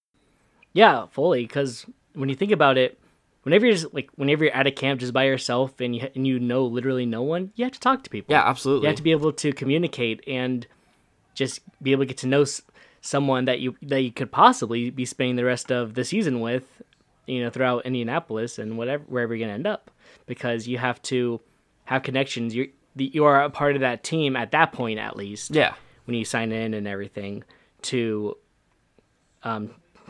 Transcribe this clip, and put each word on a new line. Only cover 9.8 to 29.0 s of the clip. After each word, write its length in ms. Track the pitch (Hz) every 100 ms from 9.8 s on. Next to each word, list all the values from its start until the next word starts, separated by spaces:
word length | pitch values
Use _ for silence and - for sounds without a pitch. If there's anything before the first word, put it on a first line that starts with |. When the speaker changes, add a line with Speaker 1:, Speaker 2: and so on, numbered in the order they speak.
| 175 - 117 110 -
Speaker 1:
and 400 | 131 127 127 113 _ _ _ _ _ _
just 280 | - 131 - - -
be 100 | 131
able 120 | 135
to 20 | 131
get 120 | 131
to 100 | 131
know 160 | 139
s-, 180 | 139 - - _ - _
someone 440 | - 143 139 127 127
that 140 | 127
you, 160 | 123 -
that 200 | 143 135
you 100 | 127
could 200 | - 123
possibly 600 | 127 226 247 110 117 120
be 140 | 127 123
spending 320 | - 127 123
the 60 |
rest 280 | 123 120 -
of 240 | 127 113 117
the 100 | 127
season 340 | 208 175 120
with, 440 | 117 127 - - - _ _ _ -
you 160 | 127
know, 80 | 120
throughout 360 | 127 127 123 123
Indianapolis 720 | 127 117 156 - 110 117 -
and 180 | 110 113
whatever, 260 | 120 143 151
wherever 260 | 123 117 113
you're 120 | 110
gonna 80 | 101
end 120 | 196
up, 220 | 208 _ _ _ - -
because 400 | 123 123 117 117
you 100 | 123
have 240 | 127 120
to 400 | - 127 120 117 - _ _ _ -
have 180 | 131
connections. 500 | 135 131 139 120 117
You're, 140 | 117 139 _ _ 131
the, 100 | 135
you 200 | 151 147
are 160 | 139
a 80 | 147
part 240 | - 143
of 80 | 139
that 220 | 131 120
team 320 | - 160 143 131
at 160 | 113
that 200 | 151 160
point, 280 | - 117 107
at 180 | 107 -
least. 380 | 101 104 - 151
Speaker 2:
Yeah. 180 | 107 - - _ -
Speaker 1:
When 100 | 117
you 100 | 110
sign 260 | 117 113
in 240 | 110 113 107
and 120 | 101
everything, 560 | 98 101 - 98 101 - _ _ _
to, 540 | - 127 113 107 104 - _ _ _ _ _ _